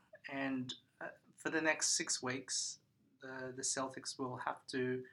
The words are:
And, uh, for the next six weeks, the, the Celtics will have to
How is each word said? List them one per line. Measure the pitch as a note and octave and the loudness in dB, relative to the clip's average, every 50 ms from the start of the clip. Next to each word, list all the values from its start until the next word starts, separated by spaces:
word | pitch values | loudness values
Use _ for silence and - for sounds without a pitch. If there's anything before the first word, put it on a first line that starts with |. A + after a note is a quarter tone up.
| _ _ - - - - | _ _ -20 -14 -8 -6
And, | C#3 C#3 C#3 C3+ C3+ C3 B2+ B2+ - - - _ _ - | -2 0 0 0 0 0 0 -2 -6 -8 -14 _ _ -10
uh, | E3 F3 - - _ - - | -10 -10 -10 -12 _ -20 -14
for | - - D#3+ | -4 0 2
the | D#3 D#3+ | 2 4
next | D#3 D#3+ D3+ D3+ - - - | 4 4 4 4 4 4 4
six | - E3 - - - | 4 2 0 0 0
weeks, | B2 B2+ B2+ C#3 - - - - - - - - _ _ _ _ _ _ _ _ | 0 0 0 -2 -2 -2 -2 -2 -2 -2 -6 -8 _ _ _ _ _ _ _ _
the, | - C3 C3 C3 C3 B2+ B2+ | -12 -10 -8 -6 -6 -6 -4
the | C3 | -2
Celtics | B2+ - - C#3 C3 C3+ C3 C3+ C3 - - - | 0 0 2 2 0 0 -2 -6 -6 -6 -4 -2
will | C3+ B2+ B2+ A#2+ - | -2 -2 0 0 0
have | C#3 C3+ - - - | -2 -2 -2 -4 -2
to | - C3 B2+ B2+ B2+ B2+ B2+ - | 2 2 4 4 2 0 -2 -6